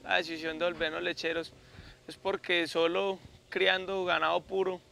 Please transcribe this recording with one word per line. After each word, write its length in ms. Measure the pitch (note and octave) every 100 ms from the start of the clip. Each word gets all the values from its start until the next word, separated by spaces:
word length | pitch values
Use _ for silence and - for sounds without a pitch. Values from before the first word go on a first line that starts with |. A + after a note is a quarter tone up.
la 140 | - F3+
decisión 400 | E3 E3 D#3+ D#3+
de 80 | F3
volvernos 380 | E3 D#3+ D#3+
lecheros, 500 | F3 E3+ E3 E3 D#3+ - - - - - -
es 100 | -
porque 500 | F#3+ F#3+ - F3 E3
solo 520 | E3 E3 F3+ G3 F#3+ - - -
criando 540 | F#3 F#3+ F#3 F#3 F#3+
ganado 380 | F3+ E3 D#3 F3
puro 400 | - F#3+ F#3 F#3 -